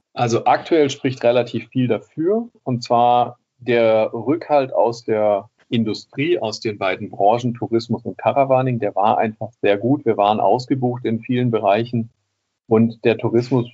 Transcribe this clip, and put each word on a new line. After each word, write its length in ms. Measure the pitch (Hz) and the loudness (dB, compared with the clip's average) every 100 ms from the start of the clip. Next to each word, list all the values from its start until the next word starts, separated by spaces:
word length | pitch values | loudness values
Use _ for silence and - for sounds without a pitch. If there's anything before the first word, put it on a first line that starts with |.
| _ | _
Also 320 | - 120 113 | -4 0 0
aktuell 460 | - 147 - 165 143 | 2 0 2 2 2
spricht 340 | - 135 131 | 0 -6 0
relativ 440 | 120 123 120 117 - | 2 2 0 -6 -6
viel 200 | 131 123 | -2 0
dafür, 600 | 104 - - 170 220 233 _ | -2 -6 -4 -2 -2 -4 _
und 220 | - 123 | -6 -6
zwar 540 | - 117 120 120 120 - _ _ | 0 2 4 4 0 -4 _ _
der 520 | 120 120 113 110 110 | -2 2 4 2 0
Rückhalt 600 | 117 113 165 - 147 131 | -2 -4 -4 0 0 0
aus 280 | - 110 113 | 0 0 -2
der 460 | - 107 107 98 104 _ - | -4 0 2 0 -4 _ -4
Industrie, 680 | 120 107 101 - - 156 175 | -2 -2 -4 -8 -4 -2 -2
aus 220 | 110 - | -2 -6
den 160 | 113 104 | -8 -4
beiden 320 | 98 90 101 | -4 -4 -6
Branchen 460 | - 98 123 127 | 0 2 2 -2
Tourismus 500 | 120 107 113 113 107 | -6 -4 -4 -2 -6
und 140 | 98 95 | -6 -4
Caravaning, 640 | 110 139 135 127 131 117 | -2 0 2 0 0 -2
der 140 | 104 | -4
war 220 | 92 107 113 | 0 0 2
einfach 320 | 110 107 104 _ | -2 -6 -14 _
sehr 160 | 101 104 | 0 0
gut. 260 | 117 147 | 0 0
Wir 140 | 113 104 | 0 2
waren 220 | 101 107 | 2 2
ausgebucht 680 | 95 123 127 135 127 123 117 | 2 0 -2 -2 -2 -4 -4
in 140 | 113 | -4
vielen 300 | - 123 123 | -4 -2 0
Bereichen. 600 | 110 104 104 117 117 113 _ _ _ _ _ - | 0 2 0 0 -4 -6 _ _ _ _ _ 0
Und 320 | 110 117 - 120 | 2 2 0 0
der 100 | 110 | 0
Tourismus 500 | 113 117 123 131 117 | 0 0 0 -2 -2